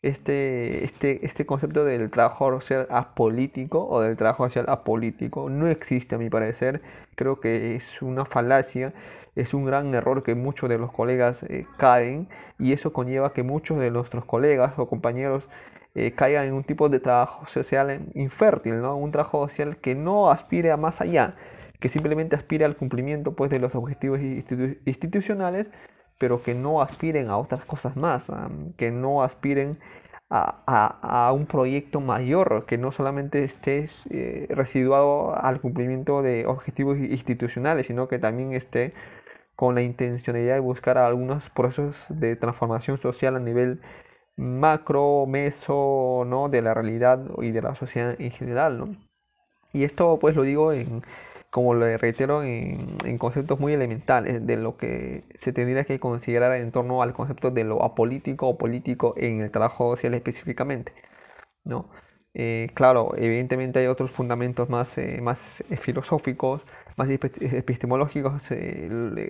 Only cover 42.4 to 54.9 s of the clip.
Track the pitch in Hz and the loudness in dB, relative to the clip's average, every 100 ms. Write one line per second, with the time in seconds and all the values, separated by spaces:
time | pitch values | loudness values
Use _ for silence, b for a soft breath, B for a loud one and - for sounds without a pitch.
42.4 | 113 120 117 113 117 135 123 123 131 131 | -2 -2 -2 -2 -2 -2 -2 0 0 0
43.4 | 123 120 127 131 B B B B B - | 0 2 2 -2 B B B B B -8
44.4 | 127 127 151 151 156 143 143 143 135 135 | -4 2 4 4 2 2 4 4 2 0
45.4 | 143 139 - 143 139 139 127 127 123 127 | -2 -4 -4 0 2 2 2 0 0 0
46.4 | 143 127 113 110 113 113 123 131 135 - | 2 2 2 2 0 2 4 4 2 -6
47.4 | 117 113 - 135 127 - 120 120 - - | -2 -2 -2 -6 -6 -4 -4 -4 -8 -8
48.4 | 123 120 156 120 131 196 _ _ _ _ | -6 0 0 0 -8 -12 _ _ _ _
49.4 | _ _ _ 139 143 - 170 160 151 156 | _ _ _ 0 0 4 4 6 4 4
50.4 | 135 143 156 147 120 113 B B B B | 2 4 2 2 -4 -8 B B B B
51.4 | B - 123 120 117 113 117 113 135 147 | B 0 2 4 2 2 0 0 0 0
52.4 | 139 117 92 92 90 - - 120 120 117 | 0 -4 -4 -6 -8 -8 -6 -2 -2 -2
53.4 | 143 135 139 147 123 113 - 127 110 120 | -2 0 2 0 0 -4 2 2 2 -2
54.4 | 113 117 113 120 117 | 0 0 -2 -4 -6